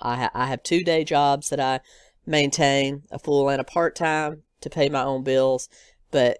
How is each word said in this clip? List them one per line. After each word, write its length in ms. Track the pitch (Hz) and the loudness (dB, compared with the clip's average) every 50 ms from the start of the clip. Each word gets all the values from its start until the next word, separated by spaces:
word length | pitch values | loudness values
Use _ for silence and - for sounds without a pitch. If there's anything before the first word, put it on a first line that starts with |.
I 160 | - 120 120 | -6 -4 -4
ha-, 140 | 127 123 - - | -2 -2 -4 -2
I 120 | - 127 | -2 -4
have 180 | 131 135 - - | -4 -4 -6 -4
two 180 | - 170 165 160 | 0 0 0 2
day 220 | 170 165 160 156 | 2 0 0 0
jobs 460 | 147 165 143 143 143 143 143 151 - | 0 0 2 2 2 2 0 -2 -6
that 100 | 147 143 | -4 -2
I 200 | 135 131 131 131 - _ - - - _ _ _ - | -2 -2 -2 -4 -6 _ -20 -20 -20 _ _ _ -8
maintain, 800 | - 156 151 143 139 - - 156 139 139 139 139 135 139 143 147 - - | -2 0 2 2 2 2 2 2 2 4 2 0 0 -2 -6 -10 -12 -14
a 80 | - | -10
full 280 | - - 147 143 135 139 | -4 0 2 2 2 2
and 120 | 139 135 | 0 -2
a 40 | 127 | -2
part-time, 800 | - - 170 170 165 - - 170 160 156 156 156 151 151 151 _ _ _ - | -4 -2 0 0 0 -2 -2 -2 -2 0 0 -2 -4 -6 -10 _ _ _ -14
to 100 | - - | -14 -8
pay 180 | - 165 147 139 | -2 0 0 0
my 160 | 143 135 131 | 2 0 -2
own 180 | 139 135 131 131 | -2 -2 -4 0
bills. 460 | 131 131 131 131 131 131 127 - - _ - - _ _ _ _ - - | 0 2 4 4 2 2 0 -2 -8 _ -20 -20 _ _ _ _ -2 0
But 260 | 143 127 123 - - | 2 4 2 2 0